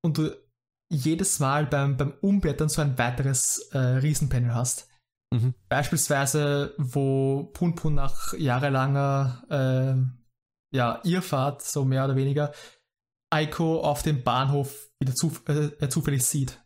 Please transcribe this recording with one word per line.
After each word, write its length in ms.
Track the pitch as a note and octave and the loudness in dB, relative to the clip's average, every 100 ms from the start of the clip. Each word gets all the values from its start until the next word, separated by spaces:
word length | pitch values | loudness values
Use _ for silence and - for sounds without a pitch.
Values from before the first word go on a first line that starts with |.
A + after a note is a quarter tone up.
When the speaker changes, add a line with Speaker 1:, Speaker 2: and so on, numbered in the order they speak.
Speaker 1:
und 140 | E3 D3+ | 0 0
du 180 | D#3 - _ _ _ _ _ | -2 -4 _ _ _ _ _
jedes 480 | D3+ B2+ E3 G3 - | -2 0 0 0 0
Mal 260 | C3+ C#3+ D3 | 0 0 0
beim, 280 | C#3+ C#3 C3 | 0 0 0
beim 180 | C3+ - | -2 -2
Umblättern 460 | G3 G3+ D#3+ C#3 D#3 | 0 2 0 0 0
so 120 | D#3+ | 0
ein 160 | D3 B2+ | 0 0
weiteres, 720 | A#2+ B2+ C#3 C3 - - - | -2 0 -2 0 -2 -4 -4
äh, 60 | C#3 | -2
Riesenpanel 760 | B2+ C3 D3 D3 C3+ B2+ B2 | 0 2 2 0 0 2 2
hast. 360 | A#2+ B2 - - _ _ _ _ | 0 -2 -4 -10 _ _ _ _
Speaker 2:
Mhm. 220 | B2 B2 - _ | 0 0 -2 _
Speaker 1:
Beispielsweise, 1040 | B2+ C#3 D#3 - C#3+ C#3 D3+ D3 C#3+ C#3+ - | -2 0 -2 0 0 2 2 2 0 -2 -4
wo 680 | C3 C#3+ C3+ C3+ C3+ C#3 D3+ | -4 0 0 2 2 0 -4
Punpun 400 | - F3 E3 D#3 C#3+ | -2 -2 0 2 4
nach 380 | C3+ - - | 4 2 0
jahrelanger, 1080 | - D3 B2 C#3+ C3+ C3+ C#3 C#3 C#3 C3+ B2 - | 0 0 2 2 2 2 2 2 0 0 -4 -4
ähm, 680 | C#3+ C3 C3 C3 C3 C3 - _ _ _ _ _ | -2 2 2 2 2 0 -4 _ _ _ _ _
ja, 260 | C3+ A#2+ A2+ | -2 -2 0
Irrfahrt, 580 | E3+ F3+ E3+ C#3 C3+ - | 0 0 0 -2 -2 -4
so 240 | - D3 C3+ | -6 -2 0
mehr 180 | C3 C3+ | 0 0
oder 100 | C3+ | 0
weniger, 360 | C3+ C#3+ D3 - - _ _ _ _ _ _ | 0 0 -2 -6 -20 _ _ _ _ _ _
Aiko 480 | D#3 D#3 - E3 D#3+ | -2 0 0 0 2
auf 200 | D#3 C#3+ | 0 0
dem 200 | D#3 D3 | 0 0
Bahnhof 680 | B2 B2 C3+ C#3+ C3+ - - _ | 0 2 2 0 -2 -8 -20 _
wieder 140 | C3 B2+ | -2 0
zuf-, 320 | E3 - - | -2 -4 -4
äh, 200 | D3 D3 - | -2 -2 -2
äh, 100 | C#3+ | -2
zufällig 360 | D#3+ D3+ C#3 - | 0 0 0 0
sieht. 340 | D3+ C3 - | -2 -4 -6